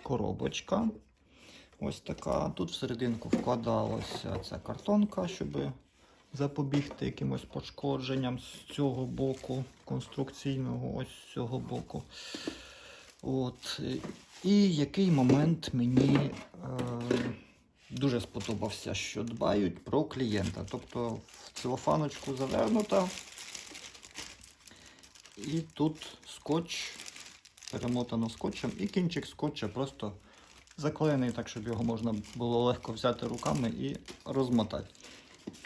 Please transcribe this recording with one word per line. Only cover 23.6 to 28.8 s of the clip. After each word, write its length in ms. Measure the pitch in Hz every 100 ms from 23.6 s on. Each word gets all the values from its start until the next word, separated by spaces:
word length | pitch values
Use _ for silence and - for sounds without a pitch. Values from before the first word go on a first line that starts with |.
| - - - - - - - - - - - - - - - - - -
і 240 | 147 165
тут 580 | 160 - 156 156 - - -
скотч, 720 | - - 160 170 - - - - - - - - - -
перемотано 580 | - 123 123 120 113 117
скотчем, 420 | - - - 123
і 80 | -